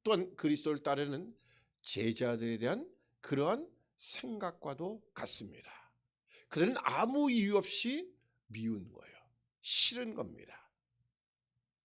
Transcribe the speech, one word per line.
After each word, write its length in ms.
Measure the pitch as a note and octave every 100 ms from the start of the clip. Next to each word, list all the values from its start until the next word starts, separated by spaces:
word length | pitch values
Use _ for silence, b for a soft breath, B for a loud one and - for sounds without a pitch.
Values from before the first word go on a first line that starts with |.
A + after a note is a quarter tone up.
또한 320 | - G#3 F3+ -
그리스도를 480 | D3+ D3 D#3 D3
따르는 520 | D3 C#3 C#3+ C#3+ G3+ - b b b _
제자들에 800 | - - A2+ A2+ B2 A#2 A#2 A2+
대한 280 | A#2 G3+ F4 - b b
그러한 460 | - C#3 D3+ A#3 E4+ _ _ _
생각과도 1080 | - - B3+ G#3+ F#3 E3+ D3+ C3+ F3 A3 _ -
같습니다. 560 | A2+ - G2 - - - - _ _ _ _ b b
그들은 260 | - F#3 B3+
아무 480 | - C3 A3+ C#4 C#4+
이유 260 | A#3+ G3+ G3+
없이 560 | F#3+ - A#3 C#4+ F#4 - _ _ -
미운 460 | G#2+ A2+ G#2 F2+
거예요. 260 | - - - _ _ _ _
싫은 520 | - - - A#3 A#3+
겁니다. 560 | G#3 E3+ - - - - _ _ _ _ _ _ _ _ _ _ _